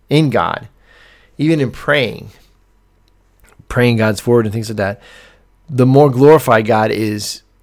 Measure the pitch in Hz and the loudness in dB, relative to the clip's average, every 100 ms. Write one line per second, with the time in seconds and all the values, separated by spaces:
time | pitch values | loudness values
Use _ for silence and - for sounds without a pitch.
0 | _ 143 156 117 85 - - _ _ _ | _ 0 2 0 -2 -6 -12 _ _ _
1 | _ _ _ - 151 160 127 - - 147 | _ _ _ -6 -2 0 -2 -4 -2 -2
2 | 117 - 104 - _ _ _ _ _ _ | -2 -6 -18 -20 _ _ _ _ _ _
3 | _ _ _ _ _ - _ 123 123 113 | _ _ _ _ _ -20 _ -2 0 0
4 | 110 104 - 120 110 110 110 107 98 101 | -2 -2 0 0 0 -6 -8 -6 -6 -8
5 | - - - _ _ _ - 127 127 135 | -16 -20 -20 _ _ _ -8 0 2 4
6 | 147 123 143 156 - 113 110 110 110 101 | 4 4 6 6 4 0 2 0 0 -2
7 | 110 104 107 - _ _ | -4 -6 -10 -14 _ _